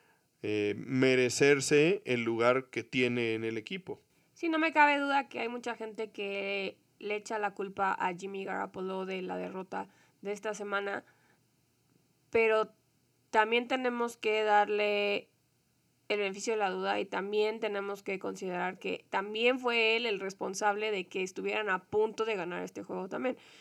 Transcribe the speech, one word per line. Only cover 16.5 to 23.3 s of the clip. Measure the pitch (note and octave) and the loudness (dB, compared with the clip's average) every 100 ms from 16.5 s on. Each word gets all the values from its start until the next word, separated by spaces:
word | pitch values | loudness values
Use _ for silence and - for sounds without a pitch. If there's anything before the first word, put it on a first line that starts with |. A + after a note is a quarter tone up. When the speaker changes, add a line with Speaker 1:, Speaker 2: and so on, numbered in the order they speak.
Speaker 2:
de | A3 | 0
la | G3 | 0
duda | F#3 G3 G#3 | 0 -2 -2
y | |
también | G3+ F#3+ G3 G#3+ G#3+ A3 | -2 -4 0 2 2 0
tenemos | G#3+ G3+ G3+ G3+ | -2 -2 -4 -6
que | - F#3+ | -6 -6
considerar | G3 F#3+ F#3+ F3+ F3+ F#3 | -6 -6 -6 -2 -4 -4
que | F#3+ F3+ - | -6 -8 -4
también | G3 G3+ A3 A#3+ B3+ | -4 -2 2 2 2
fue | B3 A#3 A3 A3+ | 0 2 4 2
él | A#3 | 0
el | G3 | -2
responsable | G3 F#3+ G3 F#3+ G#3 G3+ G#3+ | -4 -6 -6 0 0 0 -2
de | G3 F3+ | -2 -4
que | F#3+ | -4
estuvieran | F#3 F#3+ G3 G#3+ G#3 | -4 -4 -4 -2 0
a | F#3 | -2
punto | - G#3+ A3 G#3+ | 0 0 2 0
de | A3 G3+ | -2 -2
ganar | E3+ F3+ | -4 -6
este | F#3+ G#3 | -6 -10
juego | G3 F#3 F#3 | -8 -8 -6
también. | G#3+ C4+ | -4 -4